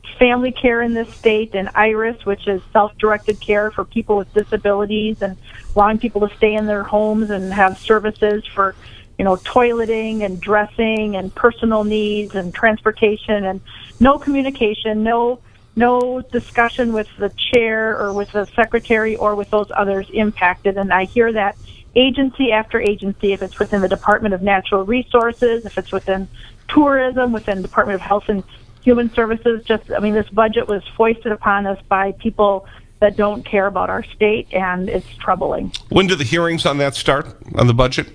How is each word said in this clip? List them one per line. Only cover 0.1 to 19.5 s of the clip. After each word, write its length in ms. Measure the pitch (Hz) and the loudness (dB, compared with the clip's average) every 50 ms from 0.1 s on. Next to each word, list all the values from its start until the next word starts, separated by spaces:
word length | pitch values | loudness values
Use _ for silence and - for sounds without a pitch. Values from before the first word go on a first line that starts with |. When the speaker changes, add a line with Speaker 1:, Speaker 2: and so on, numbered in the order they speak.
| - - | 0 0
Speaker 1:
family 340 | 254 247 240 247 247 254 | 2 2 2 0 -2 -4
care 300 | 247 - - 247 233 233 | -4 0 0 0 2 2
in 120 | 240 233 233 | 0 -2 -2
this 180 | 226 233 226 - | -4 -4 -6 -10
state 400 | - - 226 214 214 226 220 - | -2 0 2 2 2 -2 -2 -4
and 140 | 190 190 202 - | -6 -6 -2 0
iris, 500 | 190 214 220 220 214 220 226 233 - - | 2 2 2 2 0 -2 -2 -4 -4 -4
which 220 | 196 202 196 - | -4 -4 -4 -2
is 140 | 208 196 180 - - | -4 -4 -4 -6 0
self-directed 680 | - 220 208 214 - - - 214 214 208 - - 208 - | 2 2 2 2 0 -2 0 0 0 0 -2 -4 -4 -4
care 300 | - - 208 208 208 214 | -2 0 0 0 0 -2
for 120 | 208 - 185 | -4 -6 -8
people 320 | - - 226 220 - 208 208 | -4 -4 -6 -2 0 0 -2
with 140 | 185 - - | -2 -2 -2
disabilities 840 | 208 208 - 220 208 - 202 202 202 208 202 214 214 214 220 220 - | -2 -2 -2 -6 -2 0 0 0 0 0 -2 -2 -2 -2 -2 -4 -4
and 160 | 202 196 190 - - - - - - - - | -6 -6 -6 -10 -16 -20 -20 -18 -10 -2 2
allowing 240 | 202 202 208 220 220 | 4 4 4 4 0
people 220 | - 226 - 208 208 202 | -2 -2 0 0 -2 -2
to 80 | - | 0
stay 180 | - 220 214 214 | 0 2 2 2
in 120 | 214 214 | 0 0
their 180 | 214 208 202 202 | -2 -2 -4 -2
homes 460 | - 214 208 214 214 214 220 220 208 | 0 0 2 2 2 0 0 -2 -2
and 220 | 208 190 190 190 | -4 -4 -4 -4
have 240 | 190 208 196 190 190 - | 2 2 2 2 2 -4
services 680 | - - 220 214 202 214 214 - 214 208 208 214 214 | 0 2 2 2 2 -2 -2 0 0 0 0 -2 -4
for, 300 | - - 196 196 190 190 - - - - - - - - - | -8 -2 -2 -2 -2 -2 -8 -20 -20 -20 -20 -20 -16 -6 -2
you 60 | 196 | 0
know, 120 | 190 185 | 0 0
toileting 840 | 185 - - - 254 247 240 233 233 226 220 226 220 220 220 220 214 | 0 -2 0 2 4 4 4 2 0 -2 -2 -2 -2 -2 -4 -4 -4
and 180 | 208 196 185 175 | -4 -4 -6 -6
dressing 760 | 165 202 214 208 208 208 - - 226 220 220 214 214 208 202 | -2 2 2 2 2 0 -2 -2 0 0 0 -2 -2 -4 -4
and 180 | 190 185 190 - | -6 -8 -8 -4
personal 480 | - - 233 233 - 233 226 220 214 | 0 0 0 0 0 -2 0 0 0
needs 520 | 214 208 214 214 214 208 208 208 208 202 - | 0 0 0 0 0 -2 -2 -4 -6 -6 -6
and 180 | 196 180 180 170 | -6 -6 -6 -6
transportation, 920 | - - 226 214 220 - 220 214 - 226 208 214 - - - 214 208 196 | -2 0 0 0 0 -2 -4 -2 0 0 0 0 -2 -4 -4 -2 -2 -2
and 160 | 190 190 190 - - - - - - - - | -4 -6 -8 -12 -18 -20 -20 -20 -20 0 4
no 180 | 233 269 285 294 | 4 4 4 4
communication, 840 | - 285 277 277 262 269 269 - 233 208 214 - - 220 214 214 | 0 -2 0 0 0 -2 -2 -2 -2 -2 -2 -2 -4 -2 -2 0
no, 380 | 214 226 233 233 240 240 254 247 - - - - - _ _ | 0 2 2 2 2 0 -2 -4 -10 -20 -20 -20 -20 _ _
no 460 | 220 240 240 247 247 247 254 254 254 | 2 2 4 4 2 2 0 -2 -6
discussion 720 | 254 - - 240 - - - 240 233 233 - - 247 233 | -6 -4 -6 -6 -6 -2 0 0 0 0 0 -2 -2 -2
with 160 | 226 214 208 - - - | -2 -4 -4 -6 -6 -6
the 140 | 208 196 - - - - | -6 -6 -4 -4 -4 0
chair 460 | - 240 226 226 220 220 220 220 214 - | 2 2 2 2 0 0 -2 -2 -2 -2
or 140 | 208 202 | -4 -4
with 180 | 196 202 202 202 | -4 -4 -6 -4
the 120 | - 208 196 | -4 -4 -4
secretary 720 | - - - 226 214 - 233 226 - 233 220 220 220 214 | -2 0 0 0 0 0 -4 0 0 0 2 2 0 -2
or 180 | - 202 208 208 | 0 0 0 0
with 160 | 202 202 - | -2 -2 0